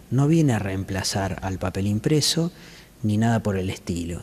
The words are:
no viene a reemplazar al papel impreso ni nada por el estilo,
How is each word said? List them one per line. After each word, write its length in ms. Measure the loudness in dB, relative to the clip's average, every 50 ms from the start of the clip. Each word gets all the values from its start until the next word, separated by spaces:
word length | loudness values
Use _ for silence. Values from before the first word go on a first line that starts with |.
| -8 -2
no 180 | 0 2 4 4
viene 240 | 4 4 4 4 4
a 60 | 2
reemplazar 800 | 0 -2 -4 -4 -4 -4 -4 -4 -2 -2 -2 -2 -2 -2 -4 -4 -4
al 160 | -6 -4 -4
papel 280 | -4 -4 -2 -2 -2
impreso 640 | 0 0 0 0 2 2 2 2 2 0 0 0 -2 -4 -8 -16 -20 -20 -20 -20 -20 -10 -4 -2
ni 140 | 0 2
nada 260 | 2 2 2 2 2 0
por 140 | 0 -2
el 140 | -2 -2 -4
estilo, 500 | -6 -6 -6 -4 -4 -4 -4 -6 -8 -8